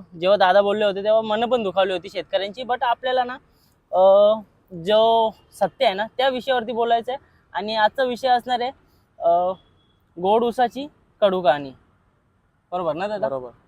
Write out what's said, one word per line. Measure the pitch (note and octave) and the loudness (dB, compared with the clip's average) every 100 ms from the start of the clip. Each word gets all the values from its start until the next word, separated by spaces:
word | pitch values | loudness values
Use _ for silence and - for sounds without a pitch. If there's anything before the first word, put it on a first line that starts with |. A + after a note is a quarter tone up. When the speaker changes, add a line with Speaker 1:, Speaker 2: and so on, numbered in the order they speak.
| F3+ E3+ | -8 -4
Speaker 1:
जेव्हा | F3 G3+ | 2 4
दादा | F#3+ F#3+ | 6 4
बोलले | G3+ G#3 | 4 2
होते, | G#3 G3 | 0 -2
तेव्हा | G3+ A3 | 0 0
मन | A3 G#3+ | 2 -2
पण | A#3 B3 | 0 0
दुखावली | G3+ F3+ F#3+ | -2 0 0
होती | F#3 F#3+ | -2 -8
शेतकऱ्यांची, | G3 D#3 F#3+ G3 G3+ | -12 -4 -4 -4 -8
but | A#3+ B3 | -6 -4
आपल्याला | B3 A#3 B3+ B3+ | -2 -2 -2 -2
ना, | B3 C4+ _ _ _ _ - | -2 -6 _ _ _ _ -4
अ, | F3+ F#3+ G3 G#3 A3 G#3 _ _ | 2 6 6 6 2 -4 _ _
जो | F3+ E3 G#3+ A3+ A3+ A3 - _ - | -12 0 2 4 2 0 -4 _ -6
सत्य | F#3+ - | -6 0
आहे | A#3+ | -2
ना, | F#3+ A3 - | 0 -6 -2
त्या | C4+ | -2
विषयावरती | B3+ C4 B3+ A3+ | -2 -2 -4 -2
बोलायचं | A#3 A#3 A#3 A3+ | -4 0 -2 -2
आहे. | C4+ _ _ _ | -10 _ _ _
आणि | - G#3 A3 | -10 -6 0
आजचा | G#3+ - | 0 0
विषय | B3+ A#3 B3+ | -4 -2 0
असणार | B3 A#3+ B3 | 0 0 -4
आहे, | A#3+ C#4 _ _ _ - | -6 -10 _ _ _ -6
अ, | E3+ E3+ F3+ F#3 _ _ _ _ _ - | 0 2 0 -6 _ _ _ _ _ -6
गोड | F#3 A3 | 0 2
उसाची | A#3 A#3 A#3+ B3 D4 _ _ - | 0 0 -2 -2 -14 _ _ 0
कडू | G#3 F#3 | 0 2
कहाणी. | F3 D3 C#3 C3 _ _ _ _ _ _ _ _ - | 2 0 -2 -16 _ _ _ _ _ _ _ _ -12
बरोबर | F3+ E3+ | -6 -4
ना | D3+ G3+ | -4 -6
दादा? | G#3+ C#3 | -4 -6
Speaker 2:
बरोबर. | C3+ B2 - | -6 -12 -20